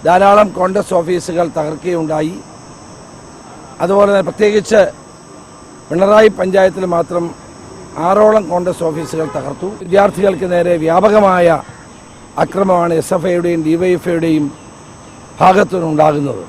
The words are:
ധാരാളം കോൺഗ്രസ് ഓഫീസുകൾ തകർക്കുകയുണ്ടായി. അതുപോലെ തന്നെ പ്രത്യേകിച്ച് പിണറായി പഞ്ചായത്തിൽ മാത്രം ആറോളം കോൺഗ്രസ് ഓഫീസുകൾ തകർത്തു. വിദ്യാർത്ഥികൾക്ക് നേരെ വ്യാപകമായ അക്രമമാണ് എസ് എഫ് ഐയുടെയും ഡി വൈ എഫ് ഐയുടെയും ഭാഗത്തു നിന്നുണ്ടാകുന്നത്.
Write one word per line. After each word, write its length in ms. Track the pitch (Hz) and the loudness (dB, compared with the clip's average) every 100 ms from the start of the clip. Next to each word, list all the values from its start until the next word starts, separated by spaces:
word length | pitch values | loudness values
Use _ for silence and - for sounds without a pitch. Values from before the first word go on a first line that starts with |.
| 156 | 2
ധാരാളം 420 | 180 196 208 208 165 | 4 6 4 2 0
കോൺഗ്രസ് 360 | 185 196 - 180 | -2 -2 -2 -2
ഓഫീസുകൾ 460 | 165 180 175 165 170 143 | -2 -4 -4 -4 -4 -4
തകർക്കുകയുണ്ടായി. 760 | 151 156 175 170 156 156 156 190 - - - - - - - - - - - - - - | -6 -6 -6 -4 -4 -4 -4 -8 -18 -20 -20 -20 -20 -20 -20 -20 -20 -20 -20 -20 -20 -6
അതുപോലെ 260 | 175 196 202 | 0 2 2
തന്നെ 140 | 202 180 | 2 -2
പ്രത്യേകിച്ച് 520 | - 208 208 - 214 180 - - - - - - - - - - | 0 0 0 2 2 2 -2 -20 -20 -20 -20 -20 -20 -20 -20 -8
പിണറായി 400 | 165 196 214 220 - | -2 4 4 4 2
പഞ്ചായത്തിൽ 440 | 185 190 190 180 185 170 | -2 2 2 0 -4 -2
മാത്രം 280 | 170 175 170 - - - - - - - 170 | -2 -4 -6 -12 -20 -20 -20 -20 -16 -4 0
ആറോളം 360 | 196 214 220 170 | 4 4 2 0
കോൺഗ്രസ് 320 | 175 180 170 165 | -4 -4 -4 -6
ഓഫീസുകൾ 400 | 156 147 160 156 147 | -6 -6 -6 -6 -6
തകർത്തു. 320 | 135 139 185 208 | -8 -8 -10 -8
വിദ്യാർത്ഥികൾക്ക് 680 | 190 196 202 - 196 180 185 | 0 2 2 2 -2 0 -2
നേരെ 200 | 175 175 170 160 | 0 0 0 2
വ്യാപകമായ 600 | 170 208 214 196 180 175 151 - - - - - - - - | 2 4 4 4 4 2 2 -4 -20 -20 -20 -20 -20 -14 -6
അക്രമമാണ് 500 | 160 180 196 180 170 165 | -4 -2 0 2 2 -2
എസ് 120 | - 185 | -2 -2
എഫ് 120 | 175 | 0
ഐയുടെയും 300 | 175 175 165 156 | -2 -2 -2 -2
ഡി 80 | 165 | 0
വൈ 100 | 185 180 | 0 -2
എഫ് 120 | 180 | -2
ഐയുടെയും 320 | 170 165 156 143 - - - - - - - - - | -2 0 0 -2 -8 -20 -20 -20 -20 -20 -20 -20 0
ഭാഗത്തു 340 | 175 190 196 185 | 2 4 0 -2
നിന്നുണ്ടാകുന്നത്. 680 | 165 151 151 147 143 107 | -2 2 2 2 -4 -8